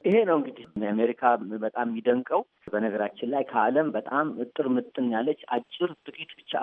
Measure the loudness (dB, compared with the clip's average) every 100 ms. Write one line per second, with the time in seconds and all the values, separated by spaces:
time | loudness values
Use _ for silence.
0 | 2 4 4 4 0 -8 -12 -6 -2 0
1 | 0 2 4 4 0 -4 -4 -2 -4 -2
2 | 2 0 2 -2 -2 _ -6 -2 0 0
3 | -4 -4 -4 -2 0 2 4 4 2 -2
4 | -2 -2 -2 -2 -6 -4 0 0 0 -2
5 | 0 0 0 -2 -2 -4 -4 -4 -4 -4
6 | -16 -16 -16 -18 -8 -2